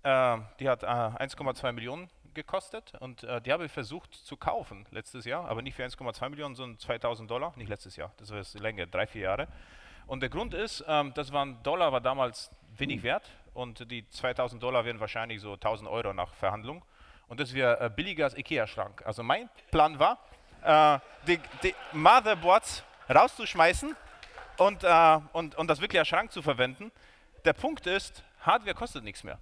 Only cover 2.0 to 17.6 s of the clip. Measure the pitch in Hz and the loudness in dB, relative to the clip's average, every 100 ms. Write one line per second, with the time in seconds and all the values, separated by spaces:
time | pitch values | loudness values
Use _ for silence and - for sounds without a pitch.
2 | 180 _ _ - - 190 - 220 - - | -16 _ _ -16 -6 -8 -6 -16 -16 -18
3 | 131 120 - 120 120 160 156 - 110 160 | -18 -14 -8 -8 -2 -2 -2 -8 -10 -12
4 | - - - - - 226 180 98 101 110 | -16 -20 -18 -8 -4 -4 -8 -18 -16 -16
5 | - 127 113 147 175 113 131 - 127 - | -14 -14 -8 -8 -6 -8 -8 -10 -12 -8
6 | 123 - 127 147 147 123 123 113 - 117 | -10 -8 -10 -10 -12 -12 -14 -14 -8 -4
7 | 120 117 110 120 160 - 107 104 95 - | -4 -6 -8 -6 -6 -10 -12 -10 -12 -14
8 | 76 - 101 104 95 104 107 104 87 90 | -14 -14 -14 -12 -12 -8 -8 -6 -6 -4
9 | 107 113 95 101 156 - - - - - | -4 -4 -4 -2 -4 -12 -20 -20 -20 -20
10 | - 135 127 165 233 175 214 - - 151 | -14 -8 -6 -6 -8 -6 -8 -8 -2 0
11 | 143 127 135 143 139 117 139 175 165 131 | 0 -6 -4 -2 -4 -6 -4 0 2 2
12 | 127 135 123 - - - - 110 143 120 | -2 0 -2 -4 -18 -20 -20 -8 -6 -4
13 | 117 185 - - - - 123 113 117 120 | -4 -4 -6 -20 -20 -12 -12 -12 -14 -14
14 | 107 - 131 123 123 117 123 127 117 113 | -14 -6 -4 -2 -4 -2 0 0 0 -4
15 | 107 117 117 110 104 98 110 104 107 110 | -6 -4 -6 -8 -10 -4 -4 -4 -4 -4
16 | 107 95 87 - 98 107 110 165 _ _ | -4 -4 -6 -2 -4 -2 -6 -8 _ _
17 | - - _ 120 131 131 | -20 -20 _ -8 -6 2